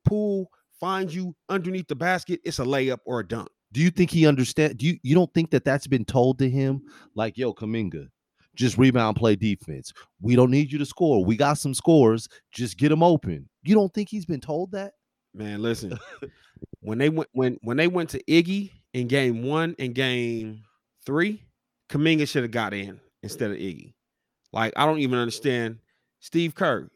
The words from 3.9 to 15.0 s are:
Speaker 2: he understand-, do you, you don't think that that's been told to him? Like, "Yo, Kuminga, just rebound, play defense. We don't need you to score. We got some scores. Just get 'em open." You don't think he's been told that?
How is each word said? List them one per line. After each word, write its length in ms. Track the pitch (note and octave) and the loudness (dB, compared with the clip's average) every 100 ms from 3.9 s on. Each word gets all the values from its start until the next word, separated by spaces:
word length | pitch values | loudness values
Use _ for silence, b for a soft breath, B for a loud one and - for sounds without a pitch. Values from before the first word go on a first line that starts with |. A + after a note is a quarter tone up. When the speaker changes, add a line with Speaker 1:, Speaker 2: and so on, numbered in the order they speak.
| F#3 F3 | 2 2
Speaker 2:
he 160 | E3 D3+ | 6 6
understand-, 500 | C3+ B2 - D3+ A#2 | 6 2 0 0 0
do 80 | D#3 | -2
you, 140 | F3 | -2
you 140 | B2 F3 | 2 4
don't 180 | F3 | 4
think 160 | E3 E3 | 0 0
that 160 | C3 C#3 | 0 0
that's 220 | C#3 B2+ | -2 0
been 180 | B2+ G2 | -2 0
told 320 | C3+ C3 B2+ | 2 2 2
to 80 | C3 | 0
him? 340 | C3+ C3+ C#3 B B B G#2 | 2 0 -2 B B B -6
Like, 240 | A2 G#2+ | -6 -4
"Yo, 160 | B2 - | -6 -4
Kuminga, 520 | A2 A2+ F#2+ D#2+ C2+ _ _ _ _ - | -4 -4 -4 -8 -14 _ _ _ _ -2
just 220 | B2 G2 | 0 6
rebound, 380 | C3 B2 A2 G#2 | 4 6 2 2
play 180 | A#2 G2 | 2 4
defense. 560 | A2 F#2 - C#2 - B B _ | 0 -2 -6 -14 -16 B B _
We 140 | G#2+ B2 | 2 4
don't 160 | B2+ | 6
need 200 | C3+ C#3+ | 4 0
you 60 | D3 | -4
to 80 | C#3+ | -6
score. 400 | - E3 A2+ F#2 | -2 2 4 2
We 100 | A2 | 2
got 200 | C#3+ D3+ | 0 0
some 160 | C#3 | -4
scores. 560 | B2+ E3+ D#3+ A2+ A2+ - b _ | -2 4 6 6 4 -4 b _
Just 260 | - A#2+ - | -8 -8 0
get 140 | D3 | 2
'em 100 | D#3 | 4
open." 480 | E3+ D#3 F#2 D2+ - _ | 4 4 0 -8 -12 _
You 100 | D3 | 2
don't 180 | G#3+ F#3+ | 4 4
think 180 | G#3+ G3+ | -2 -6
he's 180 | G#3+ E3+ | -8 -8
been 140 | E3+ | -8
told 320 | - D3+ F#3 | -6 -6 -6
that? 200 | G3 G3 - | -10 -12 -16